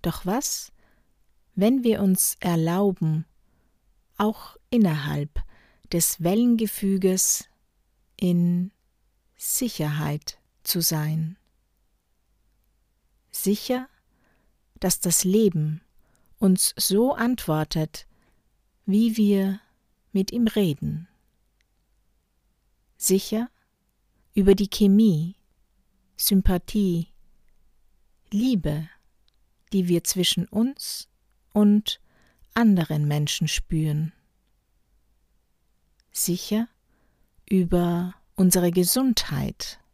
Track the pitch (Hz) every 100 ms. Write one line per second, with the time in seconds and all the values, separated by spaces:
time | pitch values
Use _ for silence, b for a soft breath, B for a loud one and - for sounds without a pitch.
0 | 175 - 180 226 - - - _ _ _
1 | _ _ _ _ _ - 208 269 240 214
2 | 196 185 - - 180 170 160 175 202 180
3 | 160 156 - _ _ _ _ _ _ _
4 | _ _ 208 220 - - _ 240 196 156
5 | 143 147 147 - b b b b b 170
6 | 170 - 170 208 240 233 214 - 196 196
7 | 185 185 - - - _ _ _ _ _
8 | _ - 180 175 175 175 185 _ _ _
9 | _ _ _ _ - - 240 - 151 151
10 | 151 147 - - _ _ - 175 165 160
11 | 151 160 160 190 _ _ _ _ _ _
12 | _ _ _ _ _ _ _ _ _ _
13 | _ _ _ - 185 208 - 254 262 _
14 | _ _ _ _ _ _ _ - 185 -
15 | 175 170 185 202 214 170 151 156 _ _
16 | _ _ _ _ 190 185 - - - 196
17 | 247 - 233 254 - 156 156 165 156 -
18 | - _ _ _ _ _ _ _ - 202
19 | 226 220 208 196 190 196 _ _ _ _
20 | _ 190 196 240 226 214 190 139 151 151
21 | 170 _ _ _ _ _ _ _ _ _
22 | _ _ _ _ _ _ _ _ _ _
23 | - 190 - 214 240 _ _ _ _ _
24 | _ _ _ - 196 196 202 - 208 202
25 | 220 156 165 - _ _ _ _ _ _
26 | _ - - 190 190 180 - 214 196 170
27 | 165 - - _ _ _ _ _ _ _
28 | _ _ _ 208 254 226 147 151 160 -
29 | _ _ _ _ _ _ _ 196 175 170
30 | - 190 175 - - 202 240 277 - -
31 | - _ _ _ _ 208 208 208 - -
32 | _ _ _ _ - - 233 190 160 156
33 | 147 147 147 - 156 - - 160 156 147
34 | 160 _ _ _ _ _ _ _ _ _
35 | _ _ _ _ _ _ _ _ _ _
36 | _ - - 175 - 208 233 _ _ _
37 | _ _ _ _ - 190 175 180 175 175
38 | 180 - _ - 185 180 175 175 175 254
39 | 262 226 - 139 - - - - _